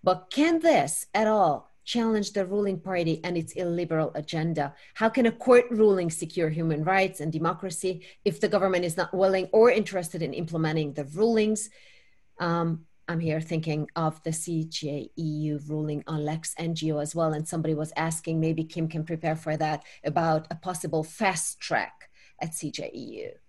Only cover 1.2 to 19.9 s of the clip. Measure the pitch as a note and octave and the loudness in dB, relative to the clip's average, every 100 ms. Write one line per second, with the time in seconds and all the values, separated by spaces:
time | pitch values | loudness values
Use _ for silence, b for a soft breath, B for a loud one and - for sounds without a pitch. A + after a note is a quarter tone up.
1.2 | G#3+ G#3+ F3 C#3 - _ - A#3+ A3+ A3 | 2 4 4 2 -6 _ -4 0 2 0
2.2 | G#3 G#3 F#3 G3+ G#3 F#3 F#3+ F3+ E3 D#3+ | 0 -2 -2 0 0 -2 -4 -2 0 0
3.2 | F3 F3 D#3+ - F3+ E3+ E3+ D#3+ D3+ - | -2 -4 -4 -4 -2 -2 0 0 0 -4
4.2 | D3 E3 E3 D#3 C#3+ B B - A3+ B3 | -6 -2 -2 -2 -4 B B 0 0 4
5.2 | A#3 A3+ B3+ B3 A#3+ A3 G#3+ F#3+ E3+ E3 | 2 2 6 6 6 4 6 6 0 -4
6.2 | D#3+ - D#3 D#3 E3 D3+ D#3 F#3+ F#3+ F#3+ | -6 -2 -2 0 0 0 2 2 2 -2
7.2 | D#3 D#3 E3 F3 F#3+ E3 F#3 F3 B B | -4 -2 -2 -2 -8 -4 -4 -6 B B
8.2 | G3+ D#3+ G#3 G#3 F#3+ F3+ F3 E3 F3 F3+ | -2 0 2 2 2 2 0 -2 -2 2
9.2 | F#3+ F#3+ F3+ A3 A#3 G3 G#3 F#3+ E3+ F#3 | 4 4 4 6 8 6 0 -4 -4 -4
10.2 | D#3+ - D#3+ F3 D#3 D#3 D3 C#3+ C#3 D#3 | -4 -4 -4 0 0 0 -2 -4 -8 0
11.2 | A3 A3 G#3+ G#3+ - b b b b b | 2 4 2 0 -4 b b b b b
12.2 | _ - E3+ E3+ E3+ D#3+ - _ - E3+ | _ -6 -2 0 0 -2 -8 _ -6 -2
13.2 | E3 D#3 D#3+ E3 D#3+ D3+ D3 - D#3+ D#3+ | 0 -2 -2 -4 0 -2 -2 -2 -2 -2
14.2 | E3 D#3+ - E3 D#3+ - D3+ C#3+ - - | -6 -4 -2 -4 -4 -6 -6 -6 -8 -6
15.2 | D#3+ D3+ D3+ D3 D3 D#3 D3+ D3 D3 D#3+ | -4 -2 -2 -4 -4 -4 -2 -4 -4 -4
16.2 | D3 D#3+ D#3+ - E3 D#3+ D#3 D3+ D3 E3+ | -2 -4 -6 -6 -4 -2 -2 -2 -2 0
17.2 | D#3+ D3+ D#3+ E3 D#3+ D3+ D#3 - D#3+ E3 | 0 0 -4 -4 -2 -2 -4 -2 -2 -4
18.2 | - E3 D#3+ D#3+ D#3+ E3 D#3+ E3 D#3+ E3 | -4 0 0 0 -4 -4 -4 -4 -6 -4
19.2 | E3 D#3+ D#3+ D#3 D#3 D3 B | -2 -2 -4 -2 -2 -4 B